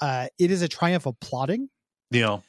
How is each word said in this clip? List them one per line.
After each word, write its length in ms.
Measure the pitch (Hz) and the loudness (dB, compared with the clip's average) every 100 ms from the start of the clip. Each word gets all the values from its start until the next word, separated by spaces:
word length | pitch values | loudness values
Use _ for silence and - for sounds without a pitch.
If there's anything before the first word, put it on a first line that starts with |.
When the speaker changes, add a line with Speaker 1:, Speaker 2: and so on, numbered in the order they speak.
Speaker 1:
Uh, 260 | 143 127 123 - | -2 -2 -4 0
it 140 | 175 | 2
is 100 | 185 | 2
a 60 | 170 | 0
triumph 380 | - 170 180 135 | 0 0 2 -2
of 120 | 120 | -6
plotting. 480 | - 123 135 226 269 _ _ _ - | -8 -4 -2 -2 -4 _ _ _ -2
Speaker 2:
Yeah. 280 | 120 113 104 | 0 2 0